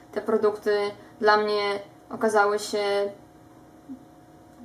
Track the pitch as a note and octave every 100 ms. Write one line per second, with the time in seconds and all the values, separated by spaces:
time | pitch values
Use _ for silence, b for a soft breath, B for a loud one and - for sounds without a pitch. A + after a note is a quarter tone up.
0 | B G#3+ - G#3+ G#3+ G#3 G#3+ G#3 G#3 -
1 | B B G#3 G#3+ G#3+ G#3 G#3 G3+ - -
2 | - - A3 G#3 G3+ G#3 - G#3 G3+ G3+
3 | G3+ - - - - - - - - B3+
4 | - - - - - -